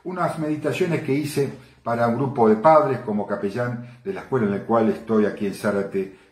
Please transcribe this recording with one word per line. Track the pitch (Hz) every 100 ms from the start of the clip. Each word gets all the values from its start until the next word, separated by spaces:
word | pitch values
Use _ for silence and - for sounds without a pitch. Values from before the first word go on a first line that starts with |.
unas | 175 180 170 165
meditaciones | 151 151 147 131 180 147
que | 127
hice | 139 147 - 139 - - _
para | - 117 117
un | 117
grupo | 139 120 110
de | 107
padres | - 156 139 127
como | - 104 101
capellán | 101 101 107 123 123 - -
de | 98
la | 92
escuela | - 131 104
en |
la | 98 87
cual | 113 110
estoy | - - 110 101
aquí | - 101
en |
Zárate, | 92 107 98 98 98 95 - _